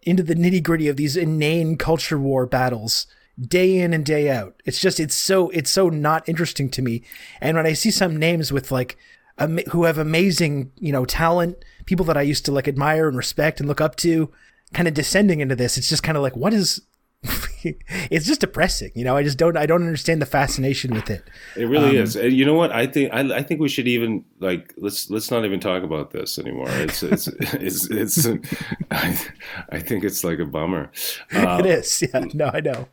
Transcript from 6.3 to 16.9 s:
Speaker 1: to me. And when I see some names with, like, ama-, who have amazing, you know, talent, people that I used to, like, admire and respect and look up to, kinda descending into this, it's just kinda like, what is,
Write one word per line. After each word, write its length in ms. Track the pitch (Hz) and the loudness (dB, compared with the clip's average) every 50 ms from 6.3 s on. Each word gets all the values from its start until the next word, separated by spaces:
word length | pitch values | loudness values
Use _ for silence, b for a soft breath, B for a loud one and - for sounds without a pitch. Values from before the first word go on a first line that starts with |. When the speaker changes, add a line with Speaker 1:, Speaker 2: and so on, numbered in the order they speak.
| 165 160 170 - - - 139 131 | -2 -2 -2 -2 -2 -2 -4 -2
Speaker 1:
to 100 | - 127 | -2 -2
me. 220 | 131 120 113 120 B B B B B B B B | -2 -2 -2 -4 B B B B B B B B
And 160 | - 151 160 | -2 0 2
when 100 | 165 160 | 2 2
I 80 | 160 156 | 2 0
see 180 | - - 226 | 2 0 0
some 260 | - - 190 175 156 | 2 2 2 2 2
names 340 | 156 156 165 175 160 151 - | 2 2 2 2 2 0 0
with, 200 | 139 135 135 - | -2 -2 -2 0
like, 260 | 135 127 127 - - b b b b b b b b | -2 -2 -2 -4 -8 b b b b b b b b
ama-, 260 | - 147 160 160 170 - - | -4 -2 0 0 -2 -4 -2
who 140 | - 170 170 | 0 2 2
have 140 | 165 151 | 2 2
amazing, 720 | 156 151 156 160 165 196 196 165 - 170 147 147 139 131 - - - | 2 0 0 2 2 4 4 4 2 2 0 0 -2 -4 -6 -10 -6
you 120 | 185 147 | -4 -2
know, 140 | 139 127 127 | 0 0 0
talent, 580 | 123 - - 165 165 175 180 170 175 180 - b b b b b | 0 0 0 2 2 4 2 2 0 -2 -8 b b b b b
people 200 | - 196 165 180 | -2 0 2 2
that 100 | 160 151 | 2 2
I 60 | 147 143 | 2 2
used 220 | 143 143 - - | 2 0 0 -2
to, 60 | 151 | 0
like, 160 | 139 139 131 | 0 0 0
admire 400 | 147 139 139 143 151 160 160 160 | 0 -2 0 2 2 2 4 2
and 80 | 151 131 | 2 0
respect 440 | 123 - - - - 147 160 156 - | -2 -4 -4 -2 0 0 0 0 0
and 100 | 143 143 | -2 -2
look 120 | 143 - | 0 0
up 140 | 156 156 - | 0 0 0
to, 340 | - - 170 165 160 156 - b b b b b b b b - | 0 2 2 4 4 2 0 b b b b b b b b -2
kinda 180 | - 175 165 | 0 0 2
descending 480 | 147 156 143 - - 190 214 196 170 151 | 2 0 -2 2 2 4 4 4 4 2
into 160 | 143 131 135 | 0 0 0
this, 220 | 120 123 117 - | 0 0 0 0
it's 120 | 131 123 - | -2 -2 0
just 140 | 160 143 - | 0 0 0
kinda 160 | 160 156 147 | 0 0 0
like, 160 | 139 127 - | 0 -2 -2
what 180 | 117 143 208 226 | 0 0 2 2
is, 280 | 208 185 - - - - _ | 2 2 0 -2 -4 -8 _